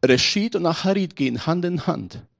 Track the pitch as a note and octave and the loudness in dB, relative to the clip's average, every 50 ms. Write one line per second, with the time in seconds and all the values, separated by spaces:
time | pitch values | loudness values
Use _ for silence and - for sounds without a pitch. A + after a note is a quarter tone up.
0 | - B2+ B2+ B2 - - - G#3 G3+ A#3 - F#3+ E3+ E3 D#3+ - - F#3+ G3 G3+ | 6 6 6 6 4 0 0 0 -2 -2 -2 0 0 0 -2 0 0 0 0 0
1 | F#3+ E3 - - C#3+ C3 A#2 A#2+ - D#3+ E3 F3+ F3 F3 F3+ D#3+ - - E3 B2 | 0 -4 -2 -2 -2 -2 -2 -2 -2 -2 -2 0 0 -2 -2 -2 -2 -2 -4 -4
2 | G#2+ F2+ - A#2+ - _ _ | -6 -10 -12 -16 -18 _ _